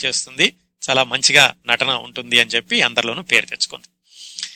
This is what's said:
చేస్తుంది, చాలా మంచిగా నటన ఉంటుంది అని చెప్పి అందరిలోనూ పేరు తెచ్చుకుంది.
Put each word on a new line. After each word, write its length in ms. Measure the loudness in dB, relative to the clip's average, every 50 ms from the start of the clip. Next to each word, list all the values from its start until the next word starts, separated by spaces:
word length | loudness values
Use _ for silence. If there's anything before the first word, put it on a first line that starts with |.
| -2
చేస్తుంది, 480 | -4 -4 -4 -6 -8 -2 0 0 0 0 _ _ _ _ _ -4 0
చాలా 140 | 0 0 0
మంచిగా 500 | 0 -2 -2 0 4 6 6 6 4 2 _ _
నటన 240 | -2 0 0 0 -2
ఉంటుంది 500 | -2 -4 -6 -10 -12 -12 -6 2 2 2
అని 100 | 2 4
చెప్పి 320 | 0 -4 -2 -2 -2 0
అందరిలోనూ 400 | 0 0 0 -2 -2 -2 -4 -6
పేరు 240 | -4 2 2 2 2
తెచ్చుకుంది. 400 | 0 -4 -6 -6 -6 -6 -16 -18 _ _ _ _ _ -20 -20 -20 -18 -14 -14 -14 -14 -14